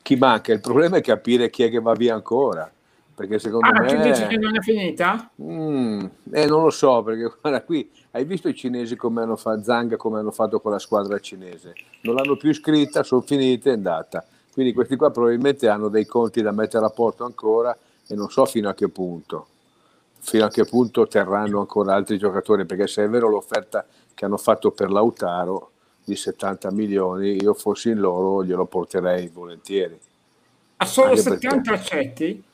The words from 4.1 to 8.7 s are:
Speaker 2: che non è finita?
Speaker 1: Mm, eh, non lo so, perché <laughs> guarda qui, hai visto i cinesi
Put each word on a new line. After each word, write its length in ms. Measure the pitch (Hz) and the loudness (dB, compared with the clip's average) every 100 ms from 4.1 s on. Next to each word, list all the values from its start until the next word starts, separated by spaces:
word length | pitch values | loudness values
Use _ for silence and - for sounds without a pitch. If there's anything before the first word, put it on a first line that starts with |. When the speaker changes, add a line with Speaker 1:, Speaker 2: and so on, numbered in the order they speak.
| - 208 | 2 0
Speaker 2:
che 100 | 220 | -2
non 180 | 214 | -2
è 60 | 220 | -2
finita? 680 | 208 214 180 156 175 220 - - | 0 0 -2 0 -2 -2 -8 -16
Speaker 1:
Mm, 640 | 151 165 156 139 120 104 92 - - | -12 -6 -4 -2 -2 -2 -6 -12 -6
eh, 140 | 147 | 0
non 180 | 151 156 | 2 4
lo 60 | 160 | 2
so, 340 | - 139 120 | 4 4 4
perché 260 | 107 113 117 | 2 -4 -6
<laughs> 60 | - | -4
guarda 200 | 151 127 | -4 -4
qui, 280 | - 165 - _ _ | -2 -4 -4 _ _
hai 120 | 117 | -6
visto 240 | 143 190 170 | -4 -4 -4
i 80 | |
cinesi 400 | 127 127 | -4 -6